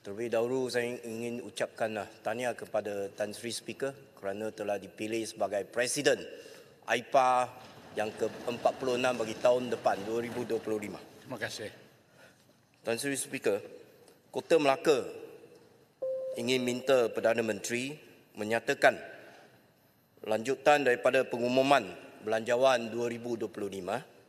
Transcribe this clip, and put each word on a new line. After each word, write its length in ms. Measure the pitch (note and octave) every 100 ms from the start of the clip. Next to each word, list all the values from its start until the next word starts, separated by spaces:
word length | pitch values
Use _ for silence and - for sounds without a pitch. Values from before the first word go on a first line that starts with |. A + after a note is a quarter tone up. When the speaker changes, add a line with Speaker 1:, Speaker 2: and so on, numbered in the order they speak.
Speaker 1:
Terlebih 240 | G#2 G2+ A#2
dahulu, 400 | A2+ A#2+ C3 B2+
saya 240 | A#2+ A#2+ B2 A#2
ingin 320 | A2+ A#2+ A#2+
ucapkan, 480 | G#2 - A2+ - A2+ G#2+
uh, 80 | F#2+ -
tahniah 320 | G#2+ A2+ B2
kepada 560 | A2 G#2 G#2+ G#2 G2+ G2 -
Tan 160 | G#2+
Sri 160 | G#2 A#2
Speaker 480 | G#2+ - - C3+ C3+ -
kerana 400 | - G2 G2+ A2
telah 240 | - G#2 G2+
dipilih 480 | F#2 - G#2+ A2+
sebagai 400 | G#2+ - G2 G2+ F#2+
Presiden 480 | A#2 B2 D3+ C#3 A2 E2 - - - - -
aipa 640 | - A#2+ A#2+ C#3 B2+ B2+ A#2+ - - - - -
yang 160 | G#2+
ke 160 | G#2 A2
empat 480 | - - A#2 B2+ -
puluh 240 | C3 B2
enam 160 | B2+ A#2+
bagi 240 | A2 G#2+
tahun 320 | B2 B2 B2
depan, 320 | A2+ A#2+ G2
dua 160 | G2 A#2
ribu 240 | A#2 A#2
dua 160 | A2+ A2+
puluh 240 | G#2+ G#2+
lima. 160 | G#2 F2 - -
Speaker 2:
Terima 160 | - A#2+
kasih. 320 | A2 - G#2 - - _ _ _ - _ _ _ _ _
Speaker 1:
Tan 160 | - A#2
Sri 160 | C#3 C3+
Speaker, 400 | C3+ C3 A#2 G2+ - - - - - - _
Kota 320 | C3 - E3
Melaka 400 | C#3+ C3+ E3 C3 G2 - - - - - - _ _ _ - - - -
ingin 240 | A#2 C3
minta 480 | B2 B2 C3 C3 A2+
Perdana 320 | G#2+ A2+ A#2
Menteri 560 | A2+ G2+ - A#2+ C3 D3+ - - _ -
menyatakan 800 | G#2+ A2+ - C#3+ A#2+ G2 - - - - - - _ _ _ _ _ _
lanjutan 640 | - A2 A2+ C3 D3+ D3
daripada 400 | C3 A#2+ B2+ C3
pengumuman 720 | B2 A#2+ A#2+ B2+ C3+ C#3+ F#2 F2 - - G#2+
Belanjawan 640 | A2+ A2+ A#2+ C3+ B2 A#2
dua 160 | A2+ A#2+
ribu 320 | A#2 A#2+ A2+
dua 80 | A2+
puluh 240 | - G2+
lima. 320 | F#2+ F2+ A#2 - -